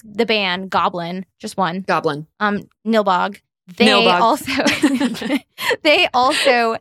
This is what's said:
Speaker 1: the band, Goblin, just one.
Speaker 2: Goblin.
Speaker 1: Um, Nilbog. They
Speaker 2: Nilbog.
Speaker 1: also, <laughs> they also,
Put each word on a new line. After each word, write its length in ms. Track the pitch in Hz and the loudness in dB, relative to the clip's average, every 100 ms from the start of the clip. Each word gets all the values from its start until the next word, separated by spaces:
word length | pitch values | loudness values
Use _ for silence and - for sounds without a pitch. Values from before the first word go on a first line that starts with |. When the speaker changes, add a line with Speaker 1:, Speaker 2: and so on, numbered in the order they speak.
Speaker 1:
the 220 | 220 202 233 | -8 -4 -2
band, 440 | 214 190 180 190 | 0 -2 -4 -4
Goblin, 540 | 185 185 180 170 185 - _ | -2 -2 -2 -8 -10 -12 _
just 180 | 214 - | -12 -4
one. 240 | 175 185 190 | -4 -4 -2
Speaker 2:
Goblin. 380 | 165 156 147 156 _ | 0 0 -4 -10 _
Speaker 1:
Um, 300 | 208 202 147 _ 220 | -4 -4 -8 _ 0
Nilbog. 540 | 220 190 180 190 196 _ _ - 180 | 0 2 0 -2 -6 _ _ -20 2
They 100 | 220 | 4
Speaker 2:
Nilbog. 340 | 208 233 180 | 4 4 4
Speaker 1:
also, 1160 | 226 285 - 269 285 - 277 254 254 226 240 302 - - - | 2 0 -2 -2 -2 0 0 0 -2 -4 -4 -4 -6 -8 -4
<laughs> 80 | - | 0
they 240 | 311 349 359 | 2 2 2
also, 640 | 247 254 311 277 240 226 226 | 2 2 2 2 2 0 -4